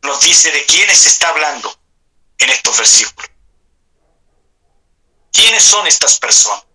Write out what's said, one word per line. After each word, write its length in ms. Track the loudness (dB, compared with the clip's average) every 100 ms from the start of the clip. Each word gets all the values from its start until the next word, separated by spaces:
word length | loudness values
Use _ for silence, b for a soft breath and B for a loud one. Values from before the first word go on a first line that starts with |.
Nos 180 | -6 0
dice 280 | 2 2 2
de 160 | 0 0
quiénes 320 | 0 2 2
se 100 | 2
está 200 | 2 0
hablando 520 | -2 -4 -6 -10 -14 _ _ _ _ _ _
en 120 | -2
estos 260 | -2 -2 -2
versículos. 540 | 2 2 0 -8 -20 _ _ _ _ _ _ _ _ _ _ _ _ _ _ _ _ _ _ _ _
¿Quiénes 320 | 0 0 2
son 240 | 2 0 0
estas 320 | -2 0 -2
personas? 460 | 0 0 0 -4 _